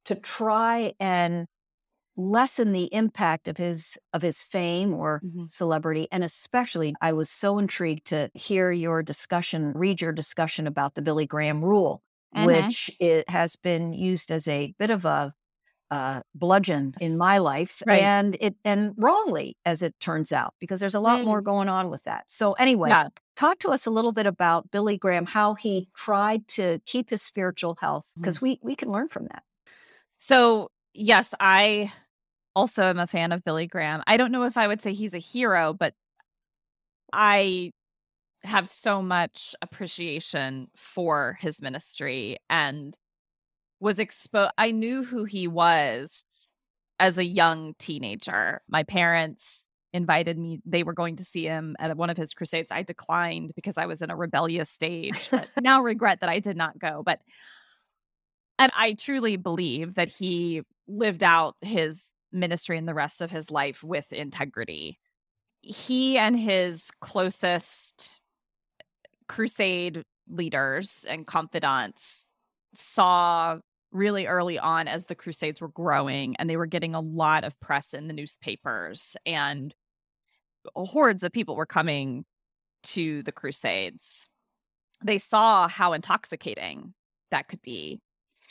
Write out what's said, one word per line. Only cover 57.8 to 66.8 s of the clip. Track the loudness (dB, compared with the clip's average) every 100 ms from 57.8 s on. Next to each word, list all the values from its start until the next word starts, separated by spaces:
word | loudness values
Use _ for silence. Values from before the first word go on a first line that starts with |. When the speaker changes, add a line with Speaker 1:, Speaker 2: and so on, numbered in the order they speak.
| _ _ _ _ _ _ _ 4
Speaker 2:
and | 6 6
I | 0
truly | 0 -4 -2 0 0
believe | -2 -2 -2 -4 -4
that | -2 -4
he | -4 -4 -2 -2 -4 -8 _ -12
lived | -2 -2 4
out | 6 6 4 -2
his | -4 -2 -2 -4 -16 -20 _
ministry | -4 -2 -4 -4 -6
in | -4
the |
rest | -4 -4 -6
of | -8
his | -8 -6
life | -4 -4 -6
with | -8 -8 -6
integrity. | -10 -10 -8 -8 -8 -10 -10 -14 -16 _ _ _ _ _ _
He | -16 -12 -2 0 2 4
and | 4 2
his | 2 2 0 -4